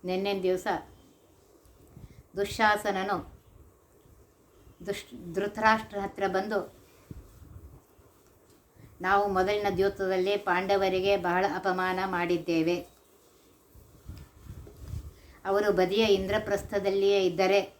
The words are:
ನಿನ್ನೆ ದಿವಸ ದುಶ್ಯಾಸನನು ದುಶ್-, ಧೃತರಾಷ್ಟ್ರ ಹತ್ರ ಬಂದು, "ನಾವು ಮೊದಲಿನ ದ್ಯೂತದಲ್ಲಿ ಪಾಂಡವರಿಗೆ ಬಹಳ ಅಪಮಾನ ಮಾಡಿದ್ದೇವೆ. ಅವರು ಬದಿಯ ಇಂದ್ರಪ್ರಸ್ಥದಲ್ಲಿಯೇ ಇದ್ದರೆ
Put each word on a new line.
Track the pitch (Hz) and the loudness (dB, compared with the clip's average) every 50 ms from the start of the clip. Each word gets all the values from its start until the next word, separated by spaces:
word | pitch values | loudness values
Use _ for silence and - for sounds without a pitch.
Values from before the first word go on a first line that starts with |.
| - | -6
ನಿನ್ನೆ | 180 180 185 196 202 196 190 180 | -4 -4 -4 -2 -2 -4 -2 0
ದಿವಸ | 185 185 180 - 214 185 156 - - - - - - _ _ _ _ _ _ _ _ _ _ _ - _ _ - - - - - - - - - _ _ | 0 -2 0 -2 -4 -4 -4 -6 -12 -20 -20 -20 -20 _ _ _ _ _ _ _ _ _ _ _ -20 _ _ -20 -20 -20 -20 -20 -20 -20 -20 -20 _ _
ದುಶ್ಯಾಸನನು | 196 202 202 - - 226 214 208 208 - 208 196 190 190 202 202 - - - - - _ - - - - - _ _ _ _ _ _ _ - - _ - _ _ _ _ _ _ _ - - - _ 175 | -4 -4 -4 0 2 2 2 2 2 0 -4 -4 -2 -2 -4 -4 -6 -6 -10 -20 -20 _ -20 -20 -20 -20 -20 _ _ _ _ _ _ _ -20 -20 _ -20 _ _ _ _ _ _ _ -20 -20 -20 _ -10
ದುಶ್-, | 190 202 - - - - 233 190 175 165 | -8 -8 -8 -8 -14 -16 -14 -14 -8 -6
ಧೃತರಾಷ್ಟ್ರ | 190 196 214 - 220 220 220 220 220 220 - - 202 | -4 -4 -4 -4 2 4 4 4 4 0 -6 -8 -8
ಹತ್ರ | 196 196 - - 196 | -8 -8 -6 -4 -4
ಬಂದು, | 190 185 190 196 214 214 196 - - - - - - - - - _ - - - - - - - - - - - - - - _ _ _ _ _ - _ _ _ _ _ _ _ _ _ _ _ _ _ - - - - - | 0 0 -2 -2 0 -2 -2 -4 -4 -12 -20 -20 -20 -20 -20 -20 _ -18 -18 -18 -20 -20 -20 -20 -20 -20 -20 -20 -20 -20 -20 _ _ _ _ _ -20 _ _ _ _ _ _ _ _ _ _ _ _ _ -20 -20 -20 -18 -6
"ನಾವು | 180 185 196 202 202 202 | 0 2 4 4 4 2
ಮೊದಲಿನ | 196 185 185 190 208 208 208 202 185 | 2 2 2 2 2 0 0 -2 2
ದ್ಯೂತದಲ್ಲಿ | 170 190 202 196 196 196 185 190 185 180 196 208 | 2 2 2 2 0 -2 0 0 2 2 2 0
ಪಾಂಡವರಿಗೆ | 196 202 196 175 180 190 190 202 196 196 190 185 185 185 196 196 | 0 0 0 0 0 2 2 2 2 2 2 0 0 2 2 2
ಬಹಳ | 175 175 180 175 185 190 202 - | 2 2 0 0 2 2 0 -2
ಅಪಮಾನ | - - 196 185 185 185 185 185 185 190 | -2 -2 -2 0 0 0 -2 -2 -2 -2
ಮಾಡಿದ್ದೇವೆ. | 190 190 175 175 170 180 165 165 - 170 160 160 165 175 175 - - _ _ _ _ _ _ _ _ _ _ _ _ _ _ _ _ _ - - - - - _ - - - - - _ - - - - - - - - - - - - - - - - - - - - - _ | -2 -2 -2 0 0 0 -2 0 0 0 0 2 2 0 -2 -4 -10 _ _ _ _ _ _ _ _ _ _ _ _ _ _ _ _ _ -20 -20 -20 -20 -20 _ -18 -18 -18 -18 -20 _ -20 -20 -20 -18 -18 -18 -20 -20 -18 -14 -12 -12 -12 -12 -14 -18 -20 -20 -20 -20 -12 _
ಅವರು | 190 196 202 208 208 196 | 0 0 2 2 4 4
ಬದಿಯ | 175 185 180 196 208 226 | 4 4 4 4 2 4
ಇಂದ್ರಪ್ರಸ್ಥದಲ್ಲಿಯೇ | 214 196 190 190 190 202 220 214 - 202 196 - - 220 202 190 196 196 196 196 196 202 196 190 | 4 4 2 2 0 -2 -2 0 0 -2 -4 -4 -2 -4 0 0 2 2 4 4 4 4 4 4
ಇದ್ದರೆ | 180 170 165 190 185 196 202 185 - - - | 2 2 2 2 4 4 2 2 0 -12 -20